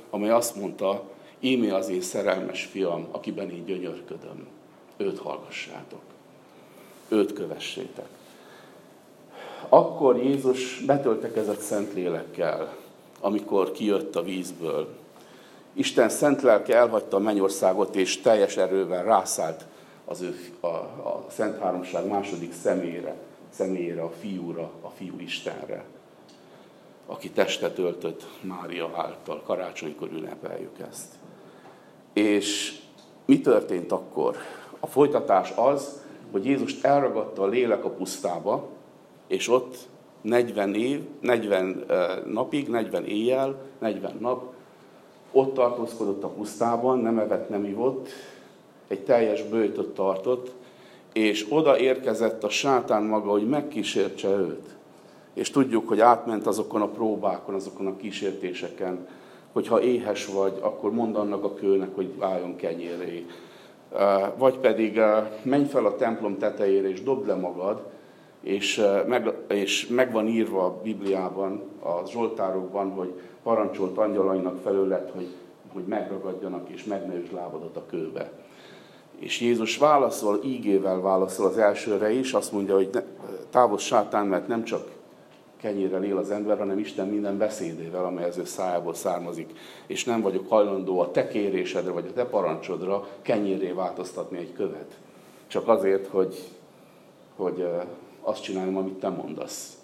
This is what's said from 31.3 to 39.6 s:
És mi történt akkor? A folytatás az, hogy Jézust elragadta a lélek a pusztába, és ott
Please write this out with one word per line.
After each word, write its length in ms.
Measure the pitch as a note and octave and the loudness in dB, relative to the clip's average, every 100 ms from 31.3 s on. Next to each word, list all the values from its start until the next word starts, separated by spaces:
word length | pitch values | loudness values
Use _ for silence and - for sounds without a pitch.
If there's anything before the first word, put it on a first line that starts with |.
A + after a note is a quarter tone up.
| - - - - - - - - | -20 -20 -20 -20 -20 -20 -20 -4
És 680 | G#2 G#2+ G#2 G2+ - - - - - - - | 2 4 4 2 -2 -4 -10 -18 -20 -20 -4
mi 160 | - C#3+ | 4 6
történt 520 | D3 G#2+ G2 F#2 E2 | 8 6 4 -2 -2
akkor? 440 | F#2 - - B1+ - - - - - | -4 -2 0 0 -2 -10 -16 -18 -12
A 60 | D3 | -2
folytatás 640 | B2+ C#3+ A#2+ G2+ F#2+ F#2 - | 4 6 4 4 4 4 4
az, 460 | B2+ C#3 - - - - - | 4 4 -2 -12 -16 -18 -4
hogy 120 | G2+ | -2
Jézust 400 | A2+ C3+ A2+ - | 2 2 0 0
elragadta 580 | C3+ C#3+ B2 A2 - G2 | 2 4 2 0 -4 0
a 40 | G2 | 2
lélek 380 | B2 A#2 G2+ | 4 2 2
a 60 | G2 | 0
pusztába, 760 | - F#2 - F#2 E2+ F#2 C3 - - - - - - - | -4 -6 -4 -4 -2 0 -2 -4 -16 -20 -20 -20 -20 -4
és 220 | F#2+ - | -2 2
ott 280 | B2 | 2